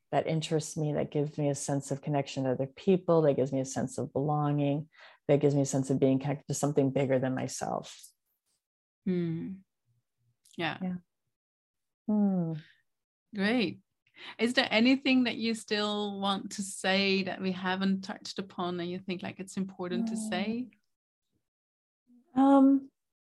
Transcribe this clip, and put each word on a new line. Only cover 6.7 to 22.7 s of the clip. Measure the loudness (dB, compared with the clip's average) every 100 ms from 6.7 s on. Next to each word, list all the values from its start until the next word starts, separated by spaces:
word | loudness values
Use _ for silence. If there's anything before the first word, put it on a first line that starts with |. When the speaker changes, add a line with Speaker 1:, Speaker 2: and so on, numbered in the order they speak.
| 2 2
Speaker 1:
bigger | 2 2 2
than | 0
myself? | -2 -6 -6 -6 -6 -8 -16 -20 _ _ _ _ _ _ _ _ _ -4
Speaker 2:
Mm. | -2 -2 -4 -8 -12 -18 _ _ _ _ _ _ _ _ -6
Yeah. | -6 -4
Speaker 1:
Yeah. | -6 -8 -12 _ _ _ _ _ _ _ _ _ -2
Hmm. | 2 2 2 -2 -4 -10 _ _ _ _ _ _
Speaker 2:
Great. | -4 -2 0 -2 -6 _ _ _ -20 -16 -4
Is | -2
there | 0 2
anything | 4 4 4 4 2
that | 2 -2
you | -4
still | -4 -4 -2 -2 -2 -4 -4
want | -2 -2 -4
to | -8
say | -10 -4 0 2 2 0
that | -2 -4
we | -4
haven't | -4 -4 -2 0 -2
touched | -4 -10 -10 -10
upon | -10 -6 -6 -6
and | -6
you | -8
think, | -8 -8
like, | -8 -12
it's | -10 -8
important | -8 -6 -6 -4 -4
to |
Speaker 1:
Hmm. | -4 -4
Speaker 2:
say? | -4 -4 -4 -8 -14 _ _ _ _ _ _ _ _ _ _ _ _ _ -20 _ 4
Speaker 1:
Um, | 6 8 8